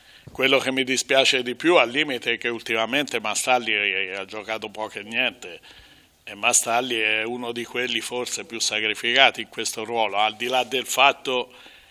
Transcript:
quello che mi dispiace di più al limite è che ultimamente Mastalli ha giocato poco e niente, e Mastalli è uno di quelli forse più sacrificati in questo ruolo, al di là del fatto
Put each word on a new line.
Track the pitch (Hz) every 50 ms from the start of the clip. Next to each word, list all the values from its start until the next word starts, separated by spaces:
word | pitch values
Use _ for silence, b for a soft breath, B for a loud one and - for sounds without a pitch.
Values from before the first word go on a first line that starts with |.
| b b b b b b
quello | - - 131 135 139 131
che | 120 131
mi | 131 131
dispiace | 131 127 131 117 - - 135 135 131 - 139 127 123
di | 123 120
più | - - 165 180
al | 156 123 117
limite | 120 147 156 147 131 113 - 123
è | 117 110
che | - 120
ultimamente | 117 110 - - 113 113 113 110 127 143 143 - - 117
Mastalli | 107 107 101 - - 131 127 123 117 110 107 104 104 101 95 95 98 92 95
ha | 98 98
giocato | 98 104 107 98 107 110 110 110 110
poco | 98 107 110 101 - 107
e | 104
niente, | 107 117 120 127 117 90 - - 90 82 80 B B B B B B B B B B B _ -
e | - 104
Mastalli | 101 104 123 120 - - 120 113 120 131 127 120 113
è | 110 107 110 110
uno | 110 117 120 123 123 120
di | 120 120 113
quelli | - - 120 127 120 117 110
forse | - - 123 123 120 - - 110 101
più | - 113 110
sacrificati | - - 110 107 107 107 104 - - 117 120 135 135 120 - -
in | 110 -
questo | - 117 110 - - 120 113
ruolo, | 110 117 113 110 101 98 101
al | 107 107 107
di | 107 120 123
là | 127 127 123
del | 120 135 127 120
fatto | - - 131 135 139 131 - - 135 127 123 - - B B B B B B B B